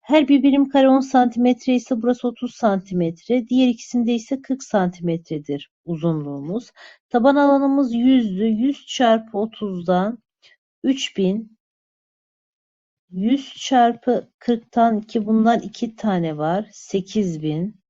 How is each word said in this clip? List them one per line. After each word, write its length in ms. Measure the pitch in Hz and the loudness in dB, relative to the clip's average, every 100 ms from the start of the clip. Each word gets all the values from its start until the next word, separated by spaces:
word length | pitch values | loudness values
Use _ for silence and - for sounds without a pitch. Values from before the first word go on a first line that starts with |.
Her 280 | - 302 277 | 2 2 4
bir 140 | 285 | 4
birim 260 | 269 277 269 | 4 2 2
kare 200 | 277 262 | 4 4
on 120 | 262 | 4
santimetre 720 | 262 262 247 233 247 247 - | 2 2 2 2 0 0 0
ise 280 | 247 233 247 | -2 -2 -4
burası 260 | 233 247 247 | -2 -2 -4
otuz 260 | 240 247 | -6 -12
santimetre, 960 | - 226 196 190 180 170 170 - 247 226 | -2 -2 -2 -4 -2 -2 -4 -4 -4 0
diğer 200 | 254 254 | 2 2
ikisinde 460 | 233 - 240 233 | 0 -4 -4 -2
ise 280 | 233 226 269 | -2 -4 -10
kırk 200 | - 262 | -6 -8
santimetredir 1040 | - 214 180 180 170 165 - 156 147 143 - _ | -2 -2 -2 -4 -6 -6 -6 -10 -6 -10 -10 _
uzunluğumuz. 880 | - 165 165 156 143 143 143 208 - _ - _ _ | -10 -4 -2 -2 -6 -10 -8 -10 -10 _ -20 _ _
Taban 280 | 247 247 285 | 2 2 4
alanımız 580 | 285 277 277 277 262 | 4 4 2 0 0
yüzdü. 500 | 233 247 262 226 185 | 2 4 4 2 -2
Yüz 420 | 220 214 262 277 - | 0 0 -2 -4 -10
çarpı 520 | - 240 226 220 196 | 0 2 2 0 -6
otuzdan 800 | 220 - 208 185 175 180 196 240 _ _ _ _ _ _ | -6 -6 -8 -8 -2 0 0 -6 _ _ _ _ _ _
üç 340 | 247 269 - - | -4 -2 -4 -2
bin, 420 | 185 202 220 _ _ _ _ _ _ _ _ _ _ _ _ _ _ _ _ | 0 -2 -6 _ _ _ _ _ _ _ _ _ _ _ _ _ _ _ _
yüz 440 | 180 208 277 - | -4 0 0 -2
çarpı 760 | - - 262 240 240 - 233 - _ | -14 0 4 4 2 -2 -2 -4 _
kırktan 640 | - 233 - - 233 214 | -4 -4 -2 0 2 0
ki 260 | - 233 208 | -4 -6 0
bunlar 340 | 220 220 226 | 2 2 0
iki 340 | - - 226 - | -4 -10 -10 -6
tane 400 | 214 185 165 151 | -2 -2 -2 -4
var, 320 | 151 185 208 | -4 -4 -6
sekiz 680 | - - 196 185 214 190 160 | -16 -8 -6 -4 -4 -4 -4
bin. 380 | 156 151 190 - _ | -4 -4 -6 -10 _